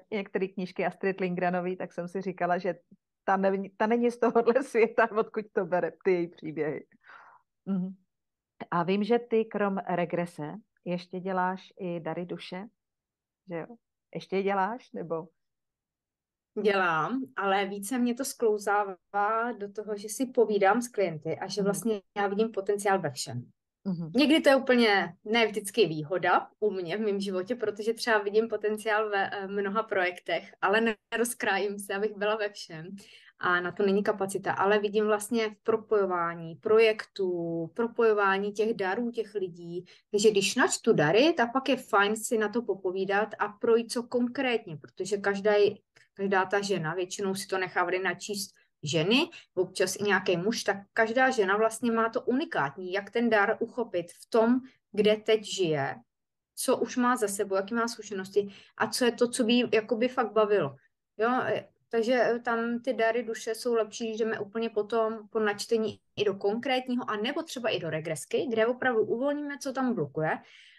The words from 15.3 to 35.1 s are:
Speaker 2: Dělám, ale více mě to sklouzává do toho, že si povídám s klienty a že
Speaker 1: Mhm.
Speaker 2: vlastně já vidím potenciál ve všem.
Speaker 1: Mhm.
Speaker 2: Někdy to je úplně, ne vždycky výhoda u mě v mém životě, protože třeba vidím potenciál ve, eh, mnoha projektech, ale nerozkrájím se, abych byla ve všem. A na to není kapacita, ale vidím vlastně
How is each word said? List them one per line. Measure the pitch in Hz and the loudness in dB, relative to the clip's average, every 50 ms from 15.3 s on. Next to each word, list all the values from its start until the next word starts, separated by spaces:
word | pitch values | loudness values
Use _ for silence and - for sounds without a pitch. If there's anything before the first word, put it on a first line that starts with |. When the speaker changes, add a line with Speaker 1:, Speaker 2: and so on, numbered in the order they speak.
| _ _ _ _ _ _ _ _ _ _ _ _ _ _ _ _ _ _ _ _ _ _ _ _ _ 214 | _ _ _ _ _ _ _ _ _ _ _ _ _ _ _ _ _ _ _ _ _ _ _ _ _ 0
Speaker 2:
Dělám, | 196 214 196 196 185 175 165 156 151 165 226 269 262 - - | 2 2 4 4 4 4 2 2 2 0 -2 -4 -6 -6 -6
ale | - 190 196 190 196 202 | -4 0 2 2 2 0
více | 190 202 208 196 - 262 247 | 0 -4 -6 -6 -4 -2 0
mě | 240 240 240 | 0 0 0
to | 240 277 | -2 -4
sklouzává | - - - - 220 214 208 202 214 202 208 208 196 185 175 _ _ - 202 202 208 226 226 233 240 - 196 | -6 -4 0 2 2 2 2 0 0 2 2 0 0 -4 -10 _ _ -2 0 0 2 2 0 0 -2 -4 -6
do | 202 202 | -10 -10
toho, | 202 - 208 202 214 202 | -10 -10 -8 -6 -8 -8
že | 202 220 | -8 -8
si | - - 269 | -6 -4 -4
povídám | 247 - - 226 214 208 202 190 190 214 247 | 0 2 4 4 4 4 4 6 6 6 4
s | 240 - | 2 -2
klienty | - - 190 175 160 151 - 165 151 - | -2 0 0 0 -2 -4 -6 -6 -6 -6
a | 190 190 | -6 -6
že | - 214 | -4 0
Speaker 1:
Mhm. | 190 | 0
Speaker 2:
vlastně | 196 196 202 - 233 214 202 - _ - 202 | 0 0 0 0 -2 -2 -4 -6 _ -4 -2
já | 202 202 | -2 0
vidím | 202 196 220 226 | 0 0 -2 -2
potenciál | 220 196 190 196 202 202 202 202 196 190 | -2 -4 -2 -2 -2 0 0 2 0 2
ve | 165 147 | 0 -2
všem. | 131 - - - 123 123 120 - _ _ _ _ _ _ - 196 | -6 -8 -8 -8 -8 -10 -10 -12 _ _ _ _ _ _ -6 -4
Speaker 1:
Mhm. | 185 160 170 156 165 | -4 -4 -4 -2 0
Speaker 2:
Někdy | 240 294 254 302 320 | 2 4 4 4 4
to | - 294 | 6 6
je | 269 | 6
úplně, | 269 269 269 247 240 233 220 202 196 170 170 - _ - | 6 4 4 4 6 6 6 4 4 2 0 -4 _ -6
ne | 214 220 240 226 208 | -2 2 2 2 2
vždycky | 208 220 202 - - - - | 0 -2 -8 -2 2 2 2
výhoda | 160 160 156 151 147 185 175 165 180 190 262 - - _ _ | 2 2 -2 -4 -4 -2 0 2 2 2 2 2 -2 _ _
u | 214 208 | -2 -2
mě | 190 190 180 165 165 208 | -2 -2 -4 -4 -4 -2
v | |
mém | 220 208 196 202 | -2 -2 -2 -2
životě, | 196 202 190 185 185 196 247 | -2 -2 -4 -4 -4 -4 -4
protože | 240 220 214 202 202 214 226 226 | -4 -4 -4 -4 -4 -4 -4 -4
třeba | 226 - 247 226 214 | -2 0 0 0 0
vidím | 202 202 196 220 226 226 | 0 2 2 2 2 2
potenciál | 214 208 208 214 214 214 214 226 214 214 220 214 | -2 -4 -2 -2 -4 -2 -2 -2 0 0 0 0
ve, | 202 196 190 - | 0 -2 -2 -2
eh, | - 208 196 190 | -4 -6 -8 -6
mnoha | 202 202 202 196 196 220 214 | -4 -4 -4 -2 -2 -4 -4
projektech, | - 202 190 180 175 180 - - - 175 165 - - - - | -2 -2 0 0 -2 -2 -6 -6 -4 -4 -4 -6 -8 -8 -4
ale | - 185 196 220 226 226 214 - _ _ - | 0 2 2 2 2 2 0 -4 _ _ -4
nerozkrájím | 220 233 240 - - - 214 190 190 185 208 202 202 | -2 -2 -2 -4 -2 -2 0 0 0 0 -2 -4 -6
se, | 202 - 202 | -8 -6 -4
abych | 196 202 214 208 196 | -2 -2 -4 -4 -2
byla | 202 208 214 | -2 -2 -2
ve | 226 208 208 | -2 -2 -4
všem. | 208 - - - 170 156 160 180 196 196 - - - - - - - - | -6 -10 -14 -14 -12 -14 -12 -12 -14 -16 -18 -20 -20 -20 -20 -20 -12 -6
A | - 180 180 180 | -2 0 0 0
na | 180 175 | 0 -2
to | 175 - 208 | -2 0 2
není | 196 190 202 202 | 4 4 2 2
kapacita, | 220 214 196 196 196 - 190 190 185 156 | 0 0 -2 -2 -4 -4 -4 -4 -2 0
ale | - - 196 208 214 | 2 2 4 4 2
vidím | 202 208 196 220 214 | 2 0 0 0 2
vlastně | 214 | 2